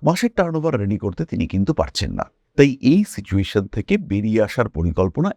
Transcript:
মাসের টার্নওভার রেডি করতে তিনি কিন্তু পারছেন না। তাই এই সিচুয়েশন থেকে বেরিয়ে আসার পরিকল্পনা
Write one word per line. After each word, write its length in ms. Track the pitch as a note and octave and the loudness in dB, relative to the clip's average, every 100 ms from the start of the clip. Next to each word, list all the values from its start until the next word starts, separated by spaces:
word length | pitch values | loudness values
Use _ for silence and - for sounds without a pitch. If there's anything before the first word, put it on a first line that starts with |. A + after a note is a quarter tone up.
মাসের 300 | D3+ F3 A#3 - | 0 0 -2 0
টার্নওভার 380 | E3+ D#3+ D#3+ B2+ | -2 0 -2 0
রেডি 180 | G2+ G#2 | -2 -2
করতে 240 | G#2+ - | -4 -6
তিনি 200 | - F2+ E2 | -6 -4 -2
কিন্তু 260 | F#2+ G2 | 0 0
পারছেন 360 | - - - - | 0 -2 -2 -6
না। 120 | - - _ _ - | -4 -8 _ _ 4
তাই 140 | C#3+ B2 | 4 4
এই 180 | B2+ F#3 G#3 | 2 4 2
সিচুয়েশন 500 | - G2+ G2 F#2+ G#2 F#2+ | -6 -2 -2 0 -2 -2
থেকে 280 | A2 - G#3 | -6 -2 -2
বেরিয়ে 420 | E3 G2 G#2+ A2 | 0 -2 0 2
আসার 260 | G#2 - A2 | 0 0 -4
পরিকল্পনা 640 | D2+ E2+ E2 F#2+ - F#3+ | 0 -2 0 0 0 -2